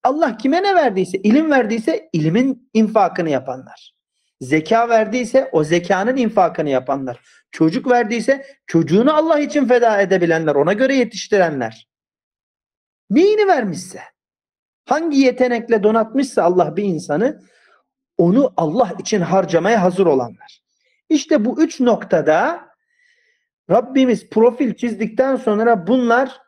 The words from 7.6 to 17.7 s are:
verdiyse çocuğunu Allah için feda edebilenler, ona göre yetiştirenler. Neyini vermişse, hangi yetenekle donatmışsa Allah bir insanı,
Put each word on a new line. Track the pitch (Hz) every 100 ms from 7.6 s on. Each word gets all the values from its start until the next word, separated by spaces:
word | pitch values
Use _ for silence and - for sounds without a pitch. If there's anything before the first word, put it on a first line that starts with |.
| 160 202 269
verdiyse | 240 226 233 233 269 - - -
çocuğunu | 165 147 185 254
Allah | 311 320 302
için | 285 294 254
feda | 247 233 208
edebilenler, | 196 185 170 165 160 143
ona | 151
göre | 208 269 269
yetiştirenler. | 233 196 - 202 175 143 117 117 _ _ _ _ _ _ _ _ _ _ _ _ _
Neyini | 220 381 427 403
vermişse, | 320 214 156 - - - _ _ _ _ _ _ _ -
hangi | 277 330 285
yetenekle | 262 247 254 240 226 226
donatmışsa | 208 220 220 269 285 -
Allah | 175 180 156 156
bir |
insanı, | 202 175 180 147 247 302 _ _ _